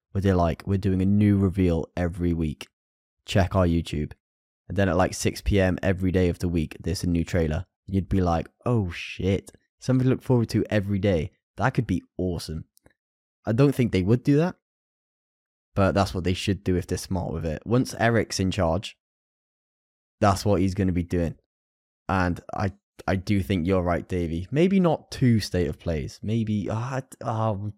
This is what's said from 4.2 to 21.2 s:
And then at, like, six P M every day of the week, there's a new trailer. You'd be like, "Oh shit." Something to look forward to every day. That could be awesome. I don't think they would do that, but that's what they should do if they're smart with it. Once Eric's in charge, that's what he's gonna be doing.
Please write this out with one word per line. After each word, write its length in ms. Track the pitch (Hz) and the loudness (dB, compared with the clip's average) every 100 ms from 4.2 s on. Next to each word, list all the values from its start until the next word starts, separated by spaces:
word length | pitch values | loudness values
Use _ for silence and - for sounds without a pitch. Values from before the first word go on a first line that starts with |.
| _ _ _ _ - | _ _ _ _ -8
And 100 | 90 | -2
then 100 | 95 | 0
at, 80 | 85 | 2
like, 160 | 90 | 0
six 280 | - - - | -2 -4 -4
P 180 | - 101 | 0 2
M 180 | 92 - | 2 0
every 280 | 95 92 92 | -2 0 0
day 180 | 92 90 | 2 2
of 100 | 85 | 0
the 80 | 90 | -2
week, 280 | 85 76 - | -2 -4 -6
there's 240 | 82 85 | -6 -4
a 40 | 90 | -2
new 140 | 85 82 | -2 0
trailer. 400 | 92 78 80 - _ - | -2 0 -4 -8 _ -6
You'd 220 | 98 87 | -4 0
be 120 | 95 | 0
like, 260 | 87 82 - _ - | 2 0 -4 _ -2
"Oh 240 | 120 92 | 0 -2
shit." 600 | - - - 92 98 - - _ _ | -6 -12 -4 0 0 -4 -20 _ _
Something 260 | - 131 131 | 0 2 2
to 40 | |
look 120 | - | 0
forward 280 | - 123 113 | 2 2 2
to 160 | 110 - | 0 0
every 300 | 104 98 98 | 0 0 0
day. 320 | 101 85 - _ _ - | 2 0 -2 _ _ -4
That 160 | 117 | -2
could 140 | 139 120 | 0 0
be 160 | - - - | -2 -4 -6
awesome. 480 | 90 80 - 80 - _ _ _ _ _ _ _ - | -4 -4 -8 -10 -12 _ _ _ _ _ _ _ -2
I 60 | |
don't 220 | 113 143 | 4 4
think 180 | 135 113 | 4 2
they 120 | 92 | 2
would 200 | 92 123 | 2 2
do 140 | - 143 | 2 2
that, 180 | 180 - _ _ _ _ _ _ _ _ _ _ _ - | 2 -4 _ _ _ _ _ _ _ _ _ _ _ 0
but 180 | 95 | 2
that's 200 | 80 95 | 2 0
what 100 | 95 | 0
they 100 | 85 | -2
should 300 | 92 - 90 | -2 -2 -2
do 120 | - 87 | 0 -2
if 120 | - | -2
they're 100 | 85 | -6
smart 360 | - 92 - | -4 -4 -4
with 120 | 78 80 | -6 -6
it. 160 | 76 - | -6 0
Once 300 | 123 - - | 0 0 0
Eric's 400 | 117 113 - - | 2 2 0 -2
in 120 | 95 | -2
charge, 460 | 92 85 85 - - _ _ _ _ _ _ _ _ _ _ _ - | 0 0 0 -4 -14 _ _ _ _ _ _ _ _ _ _ _ 0
that's 260 | 104 95 104 | 2 4 2
what 160 | 92 | 2
he's 120 | 95 95 | 2 2
gonna 160 | 92 | 0
be 120 | 87 | 0
doing. 320 | 87 90 | -2 -2